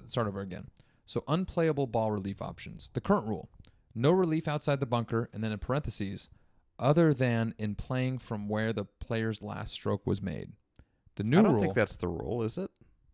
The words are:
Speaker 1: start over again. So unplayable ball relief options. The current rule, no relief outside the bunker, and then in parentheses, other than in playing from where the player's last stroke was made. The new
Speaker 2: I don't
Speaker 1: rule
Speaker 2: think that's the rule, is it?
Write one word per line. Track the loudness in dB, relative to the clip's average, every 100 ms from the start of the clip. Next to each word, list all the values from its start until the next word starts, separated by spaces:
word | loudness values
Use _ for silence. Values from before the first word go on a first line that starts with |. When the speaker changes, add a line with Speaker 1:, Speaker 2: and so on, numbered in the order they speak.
| -4
Speaker 1:
start | -2 -2
over | -2
again. | -6 -10 -12 -20 _ _ -8
So | -6 0
unplayable | 0 0 0 2 2 0
ball | 0 0
relief | 0 -2 -6
options. | -8 -10 -12 -12 -8
The | -2
current | 2 2 2
rule, | -4 -6 -18 -20 _ _ 0
no | 4
relief | 4 4 2 0
outside | -2 0 0
the | 2
bunker, | 0 2 0 -2
and | -4
then | -4
in | -4
parentheses, | -2 -2 -2 -4 -4 -6 -12 -18 _ _ _ 0
other | 4 6 6
than | 4 2 2 0 -2
in | -4 -4
playing | -4 -2 -2 -4
from | -6 -6 -2
where | 0 0
the | -2 -6
player's | _ -4 -2 -2 -4
last | -6 -8 -8
stroke | -6 -2 0 0
was | 0
made. | -2 -6 -8 -16 _ -20 -20 _ _ -6
The |
new | 4 6
Speaker 2:
I |
don't | 8
Speaker 1:
rule | 6
Speaker 2:
think | 4
that's | 2 0 0
the | -4
rule, | -4 -4 -2
is | -2 -4
it? | -8 _ _ _ _